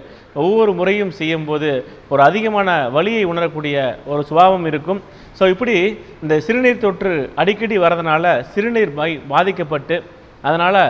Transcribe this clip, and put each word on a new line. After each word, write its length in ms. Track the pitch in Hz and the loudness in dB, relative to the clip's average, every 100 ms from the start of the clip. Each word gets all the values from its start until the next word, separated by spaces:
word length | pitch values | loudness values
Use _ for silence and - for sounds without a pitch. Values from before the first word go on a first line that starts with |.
| - - - | -10 -20 -12
ஒவ்வொரு 400 | - 170 220 214 | -4 0 2 2
முறையும் 380 | 180 180 208 196 | 0 -2 -2 -4
செய்யும்போது 580 | 156 160 165 151 151 151 131 - - - | -4 -4 -4 -4 -2 -2 -2 -6 -16 -2
ஒரு 120 | 139 | 4
அதிகமான 680 | 143 202 220 208 190 165 123 | 4 4 -2 0 0 0 0
வலியை 340 | 139 196 226 | 0 0 0
உணரக்கூடிய 540 | 185 170 165 151 151 139 131 - 135 | -2 -2 -4 -4 -4 -2 -2 -4 -6
ஒரு 180 | 147 | -4
சுபாவம் 420 | 143 156 185 190 160 | 0 6 6 4 -2
இருக்கும். 360 | 151 151 196 - - - | -4 -4 -6 -6 -20 -14
So, 140 | - 190 | 0 2
இப்படி 280 | 185 240 196 196 214 - - | 2 0 2 0 -4 -16 -10
இந்த 180 | 156 156 | -2 -2
சிறுநீர் 440 | 151 240 254 247 208 | 0 0 2 2 -2
தொற்று 440 | 175 190 160 127 - | -2 -2 -2 -4 -2
அடிக்கடி 420 | 175 208 220 214 | 0 0 -2 2
வரதுனால 640 | 170 170 165 156 175 131 | 2 2 0 0 2 0
சிறுநீர் 520 | - 202 226 226 190 | -2 -4 -2 0 -2
பை-, 280 | 143 160 147 143 | -2 -4 -6 -2
பாதிக்கப்பட்டு, 680 | 147 190 185 156 151 131 165 - - - - | 0 0 -2 -4 -6 -4 -6 -6 -20 -20 -8
அதனால 340 | 139 165 180 196 | -2 0 2 4